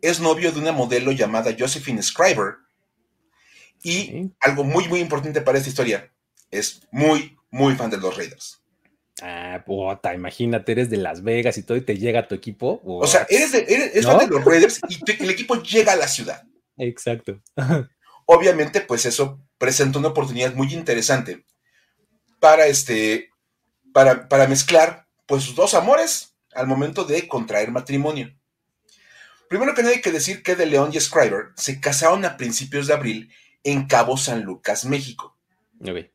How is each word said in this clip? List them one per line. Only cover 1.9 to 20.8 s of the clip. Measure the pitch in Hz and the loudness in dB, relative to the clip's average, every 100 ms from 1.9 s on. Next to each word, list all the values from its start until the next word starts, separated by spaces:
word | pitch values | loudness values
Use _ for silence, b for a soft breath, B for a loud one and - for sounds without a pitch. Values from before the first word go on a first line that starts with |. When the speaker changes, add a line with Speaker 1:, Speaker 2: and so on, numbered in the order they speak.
| 113 | -4
Speaker 1:
Scriber, | 101 - 185 151 98 - _ _ _ _ _ _ _ b b b b _ | -6 2 2 2 -4 -8 _ _ _ _ _ _ _ b b b b _
y | 165 175 202 156 190 | -6 -6 -6 -10 -12
Speaker 2:
Ok. | _ | _
Speaker 1:
algo | 135 139 | 0 0
muy, | 139 165 180 | 0 0 0
muy | 175 | -4
importante | 170 147 147 151 | -2 -4 -4 -2
para | - 135 | 0 0
esta | 135 | -2
historia, | 117 120 101 - _ _ _ _ | -4 -2 -2 -6 _ _ _ _
es | 101 104 - _ | -8 -8 -10 _
muy, | 123 151 151 143 _ _ | 0 2 2 0 _ _
muy | 127 139 | 0 0
fan | 131 113 | 0 -4
de | 101 | -4
los | 95 90 | -6 -6
Raiders. | 85 - - - _ _ _ _ _ - | -12 -12 -20 -20 _ _ _ _ _ -18
Speaker 2:
Ah, | 90 87 90 90 92 | -14 -12 -12 -12 -8
puta, | 98 95 98 95 | -6 -6 -6 -8
imagínate, | 90 90 - 120 113 101 | -8 -12 -6 -2 -2 -2
eres | 113 123 | -2 0
de | 107 | -2
Las | 90 82 | -4 -6
Vegas | 98 117 120 117 | -4 0 0 -2
y | |
todo, | 95 120 | -4 -4
y | |
te | 123 101 | -2 -4
llega | 117 117 113 | 0 -2 -2
tu | |
equipo. | 95 - 101 123 220 | -10 -10 -6 -6 -6
Speaker 1:
O | 95 90 147 | -8 -4 2
sea, | 175 | 2
Speaker 2:
What? | - | 4
Speaker 1:
eres | 247 302 | 2 2
de, | 254 - | 0 2
eres, | 240 285 202 | 0 2 2
es | 226 | 6
Speaker 2:
¿No? | |
Speaker 1:
fan | 185 269 | 6 6
de | |
los | 147 | 4
Raiders | 135 165 208 - - | 4 6 4 2 -10
y | 180 | -8
te, | - 214 | -4 -2
el | 185 | -2
equipo | 190 233 240 | -4 -2 -4
llega | - 220 208 | 0 2 4
a | 185 | 2
la | 147 | 0
ciudad. | - 117 - _ _ _ _ | -4 -8 -12 _ _ _ _
Speaker 2:
Exacto. | 127 117 - 117 - 98 _ - | -8 -6 -6 -6 -8 -14 _ -6
<laughs> | 131 160 127 _ b b | -2 -2 -2 _ b b
Speaker 1:
Obviamente, | - 170 185 165 147 196 | 6 6 6 2 0 -2
pues, | - 117 | -4 -4
eso | 123 117 139 - _ _ | -2 -2 -4 -6 _ _
presenta | 123 - 135 139 | -2 0 0 0
una | 147 | -2
oportunidad | 151 135 120 127 | -2 -4 -2 -4
muy | 127 139 | -2 -4
interesante | 165 | -4